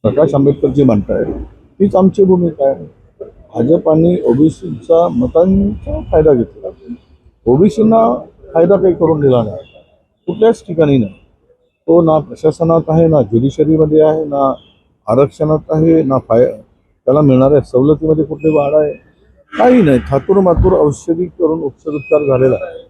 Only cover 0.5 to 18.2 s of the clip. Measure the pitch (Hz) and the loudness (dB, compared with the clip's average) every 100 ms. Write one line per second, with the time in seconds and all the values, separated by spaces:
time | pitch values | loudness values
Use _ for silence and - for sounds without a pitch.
0.5 | 143 143 131 131 107 95 98 - - - | 0 -2 0 2 0 -2 -4 -4 -8 -12
1.5 | _ _ _ 196 - 190 - 190 185 170 | _ _ _ -2 2 0 2 2 2 0
2.5 | 151 139 135 - _ _ _ - _ - | -2 -4 -4 -10 _ _ _ -20 _ -16
3.5 | - 117 196 - 156 170 180 165 120 156 | -6 0 0 2 2 2 0 0 2 0
4.5 | - 175 117 - 165 175 240 247 160 185 | 0 -12 -12 0 0 2 -2 -2 0 2
5.5 | 196 202 214 - 214 - 165 156 131 117 | 2 -2 -6 -10 -10 -2 0 2 2 -2
6.5 | 104 - - - 120 _ _ _ _ 110 | -8 -16 -16 -18 -18 _ _ _ _ -2
7.5 | 135 202 - 220 226 226 247 - _ - | 2 2 2 0 2 0 -4 -10 _ -8
8.5 | 165 175 196 190 156 165 156 143 123 110 | -2 2 2 0 0 -2 0 0 0 -2
9.5 | 87 - - _ _ _ _ - 180 220 | -10 -18 -20 _ _ _ _ -12 0 0
10.5 | 233 - 160 151 139 101 - _ _ _ | 0 -6 -2 0 2 -2 -8 _ _ _
11.5 | _ _ _ - 165 165 156 147 120 156 | _ _ _ 0 2 2 0 -2 -4 -4
12.5 | - 165 165 160 160 165 151 107 117 135 | -2 0 0 0 0 2 2 0 0 -2
13.5 | - 151 160 151 156 156 156 151 139 139 | -2 0 2 2 2 2 0 -4 -2 -2
14.5 | 123 _ _ _ _ - 120 139 - 151 | -4 _ _ _ _ -4 0 0 -2 -2
15.5 | 156 - 156 165 160 147 131 - 113 127 | -2 -2 -2 2 2 0 -4 0 0 0
16.5 | 107 - _ _ _ - 139 147 127 131 | -2 -18 _ _ _ -2 2 2 4 4
17.5 | 143 - 127 139 147 156 156 | 2 0 -2 0 0 0 -2